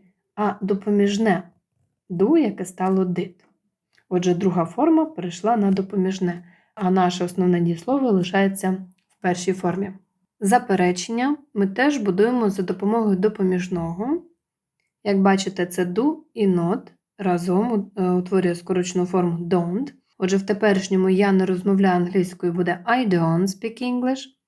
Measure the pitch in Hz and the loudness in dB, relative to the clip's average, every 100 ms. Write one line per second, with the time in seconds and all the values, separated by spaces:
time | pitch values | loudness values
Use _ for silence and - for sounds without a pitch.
0 | - _ _ - 208 202 190 202 214 202 | -12 _ _ -4 -4 -2 -4 -2 0 2
1 | 202 202 226 170 - _ _ _ _ _ | 2 2 0 0 -4 _ _ _ _ _
2 | - 175 208 330 233 196 180 - 190 190 | -8 0 2 4 2 -2 -10 -4 0 2
3 | 185 180 180 - _ _ _ _ _ _ | 0 -2 -6 -12 _ _ _ _ _ _
4 | - 180 180 175 196 175 165 - 311 320 | -4 0 2 2 2 0 0 0 4 4
5 | 311 - 175 170 214 233 196 190 190 202 | 2 -4 -10 -4 0 2 2 0 -2 -2
6 | 185 190 175 175 - _ _ - 190 185 | -2 -2 -4 -6 -12 _ _ -4 0 2
7 | 180 180 180 190 180 175 170 165 - 269 | 2 0 -4 0 2 2 0 -2 -2 0
8 | 254 190 180 196 196 196 185 185 185 _ | 2 0 0 0 0 0 -4 -4 -8 _
9 | _ _ 180 180 - 185 180 175 196 - | _ _ -4 -2 -4 -2 -4 -4 -6 -10
10 | _ _ _ _ 196 240 240 185 180 180 | _ _ _ _ 2 2 2 2 2 0
11 | - 233 269 294 _ 208 196 196 285 277 | -4 -2 -2 -2 _ -4 -2 0 0 2
12 | 202 180 226 247 214 196 180 190 202 233 | 0 2 2 2 0 0 -4 -4 -2 0
13 | 214 185 214 214 185 185 185 180 165 175 | 2 2 0 0 0 0 -4 -6 -6 -6
14 | 240 349 - _ _ _ _ _ _ _ | -4 -6 -8 _ _ _ _ _ _ _
15 | 208 196 196 190 190 185 180 185 180 180 | -2 2 4 2 0 -4 -4 -2 -2 0
16 | 285 320 - 233 196 175 170 254 - _ | -2 -2 -8 -2 2 2 0 -2 -6 _
17 | _ - 196 175 180 180 240 214 196 - | _ -6 -2 -2 0 0 0 -2 -4 -4
18 | 185 180 180 190 180 175 - 180 180 185 | 0 0 0 0 0 -2 -4 -2 -2 -2
19 | 180 185 175 170 170 180 170 190 294 - | 0 0 0 -2 -2 -2 0 -4 -6 -12
20 | _ - 190 196 196 202 214 190 - 190 | _ -6 -2 0 0 0 2 2 0 2
21 | 190 190 202 190 185 180 185 196 196 180 | 2 4 4 4 2 0 0 2 4 2
22 | 175 196 180 - 175 175 170 180 233 247 | 2 0 -2 -4 -4 -2 -2 -2 -2 0
23 | 220 175 165 165 196 - 226 226 247 247 | 2 2 2 2 0 -4 -10 -6 -4 -2
24 | 254 262 - _ | -2 -4 -8 _